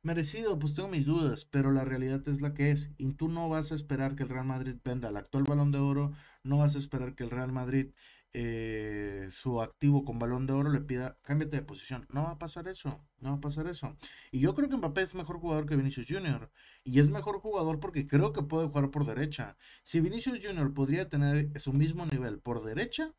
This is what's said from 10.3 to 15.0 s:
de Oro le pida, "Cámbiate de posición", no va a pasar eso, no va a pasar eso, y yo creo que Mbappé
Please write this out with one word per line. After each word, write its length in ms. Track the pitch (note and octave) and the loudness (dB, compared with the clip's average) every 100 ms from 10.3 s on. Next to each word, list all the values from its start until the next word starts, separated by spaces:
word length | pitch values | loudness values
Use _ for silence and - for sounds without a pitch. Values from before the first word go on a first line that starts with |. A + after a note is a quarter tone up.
| B2+ C3 | -2 0
de 40 | |
Oro 160 | C#3 D3 | 0 2
le 120 | C#3 | 0
pida, 360 | - B2+ B2+ - | 0 -4 -4 -10
"Cámbiate 360 | - D3 D3+ C#3+ | -2 -2 0 -4
de 40 | |
posición", 460 | - G2+ - B2+ - | -6 -14 -10 -10 -6
no 140 | C3+ | -4
va 80 | D#3+ | -4
a 60 | D#3+ | -6
pasar 260 | E3 E3+ E3 | -10 -10 -10
eso, 340 | F#4 C#3+ - - _ | -8 -8 -8 -16 _
no 100 | C3+ | -6
va 60 | C#3 | -4
a 40 | |
pasar 280 | D3 D3 E3 | -4 -4 -4
eso, 280 | E3 C#3+ - - - - | -6 -10 -10 -18 -20 -6
y 80 | - | 4
yo 160 | D#4+ F#4 | 4 4
creo 120 | C#4+ | 0
que 100 | C4 | 0
Mbappé 240 | E3+ D#3 | 0 0